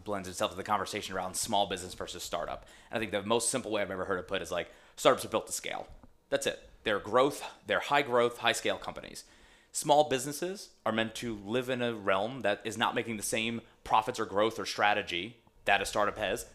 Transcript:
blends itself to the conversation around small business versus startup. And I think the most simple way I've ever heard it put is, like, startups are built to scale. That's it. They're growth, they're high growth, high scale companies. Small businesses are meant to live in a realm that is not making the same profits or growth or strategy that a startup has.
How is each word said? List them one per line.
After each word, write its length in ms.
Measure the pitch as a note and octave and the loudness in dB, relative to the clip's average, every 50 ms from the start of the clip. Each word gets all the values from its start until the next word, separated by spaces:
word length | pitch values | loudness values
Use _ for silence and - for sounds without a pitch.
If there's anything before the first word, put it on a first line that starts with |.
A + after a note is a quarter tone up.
| - | -6
blends 240 | G#2+ G2+ G2 F#2 F#2 | -6 -4 -4 -6 -6
itself 240 | F2+ - A2 F#2 | -4 -2 -2 -2
to 40 | F2 | -2
the 60 | F#2+ | -4
conversation 520 | G2 - G#2 G2 F#2 - - G#2 F#2 - F#2+ | -2 0 0 0 0 -2 -4 -6 -6 -4 -4
around 200 | F#2 F#2 F#2+ F2+ | -4 -4 -4 -4
small 320 | - - - G#2+ G2+ G2+ | -4 -2 0 2 2 2
business 260 | F#2 G2 F2+ F2+ F#2 - | 2 0 -6 -6 -10 -8
versus 280 | - F#2 F2+ - F2 | -10 -10 -8 -8 -10
startup. 440 | - - - E2+ D2+ C#2+ B1+ - - - - - - - | -8 -6 -4 -4 -4 -4 -8 -10 -12 -18 -20 -20 -14 -6
And 80 | A2+ A2+ | -4 -4
I 20 | |
think 100 | A2 G2+ | -2 -2
the 100 | G#2 G2+ | -2 -2
most 280 | F#2+ G#2+ A#2 A#2+ - - | 2 2 2 2 2 0
simple 200 | - B2+ G#2 G#2+ | -2 -2 -2 0
way 100 | G#2+ G#2 | 0 0
I've 80 | G2+ F#2 | 0 0
ever 140 | G2 F#2 F2+ | -2 -4 -2
heard 140 | F#2 G2 F2+ | 0 -2 -2
it 80 | F2 | -2
put 140 | - G2+ F#2 | -2 -4 -4
is, 100 | E2 E2+ | -2 -2
like, 200 | F2+ F2 E2 - - - - - - | -2 -4 -4 -4 -10 -20 -20 -20 -4
startups 280 | - - D3 B2+ - - | 4 6 6 6 6 2
are 40 | G#2 | -2
built 180 | A2+ G#2 - - | -2 -2 -2 -2
to 40 | |
scale. 340 | - - - - - - - - - - - - - _ _ - | -8 -6 -6 -6 -8 -8 -10 -12 -14 -20 -20 -20 -20 _ _ -4
That's 160 | C#3 C#3 - | -2 0 0
it. 140 | G2+ - - - - - - - | -2 -4 -6 -14 -20 -14 -6 -2
They're 140 | A#2 G#2 F#2+ | 0 0 0
growth, 460 | - G#2+ G#2 B2+ C3+ D3 D3 - - - - - - | 0 2 4 4 4 4 2 -2 -10 -12 -14 -8 -2
they're 140 | G#2 G2 F2+ | 2 2 2
high 220 | - - C#3+ D3 | 2 4 2 2
growth, 360 | D3 A#2+ A#2+ A#2+ A#2+ A#2+ A#2+ - | 4 4 4 4 4 4 2 0
high 140 | A#2 A#2 | 0 0
scale 260 | A2+ - - G#2+ F#2+ F2+ | 0 2 0 0 0 -2
companies. 460 | - - E2+ - - - - - - - - - - - - - _ _ | -4 -10 -10 -10 -12 -12 -14 -16 -18 -20 -20 -20 -20 -20 -20 -20 _ _
Small 380 | - - - D3+ D3 D3 D3 - | -8 -4 4 6 6 6 6 4
businesses 640 | C3 C3 A#2+ D3 C#3+ - F3 F3+ F#3+ G#3+ - - _ _ - | 2 0 0 -4 -6 -4 -6 -6 -6 -8 -12 -18 _ _ -2
are 60 | A2+ | 0
meant 220 | A2 A2+ A2+ A2 - | 0 0 0 -2 -4
to 220 | - A#2+ A#2+ A2 G2+ G2 | -6 -6 -6 -6 -6 -4
live 240 | G2+ A#2 B2+ B2 B2+ | -2 -2 0 0 0
in 140 | C3 B2 | -2 -2
a 120 | A#2+ A#2+ A#2 | -2 -2 -2
realm 460 | G#2+ G2 G2+ F#2+ F#2+ G#2 A#2 C3+ C3+ | -2 -2 0 0 0 0 -4 -4 -2
that 200 | G#2 G2+ G#2+ - - | -2 -2 -2 -2 -4
is 140 | A2+ G2+ A2 | -6 2 2
not 160 | A#2 G2+ - | 2 2 2
making 240 | C3 G#2+ A2+ A2+ G2+ | 0 -4 -4 -6 -6
the 40 | |
same 380 | - - - A2+ A2+ A#2 A#2 A2+ - - - _ - | -4 -2 -2 0 0 -2 -4 -6 -8 -12 -20 _ -2
profits 340 | - - A2 - - - - | 2 2 2 2 2 -2 -4
or 60 | A2 | -4
growth 340 | - F#2+ G2+ G#2+ A2+ A2 G#2+ | 0 2 4 4 4 2 -2
or 60 | F#2+ | -6
strategy 720 | - - - G#2+ G#2 G#2 G#2 F#2+ - F2 F2 F#2+ A#2 B2 - _ _ _ - - | -4 0 2 4 4 4 2 0 -2 -4 -4 -4 -6 -10 -16 _ _ _ -4 2
that 160 | - G2+ F#2+ | 4 4 4
a 20 | F#2+ | 4
startup 320 | - - A2 G#2 G2+ G2 G#2+ | 0 2 2 2 2 0 -2
has. 280 | A2 - G#2+ A#2+ - - | -2 -2 -2 -2 -6 -12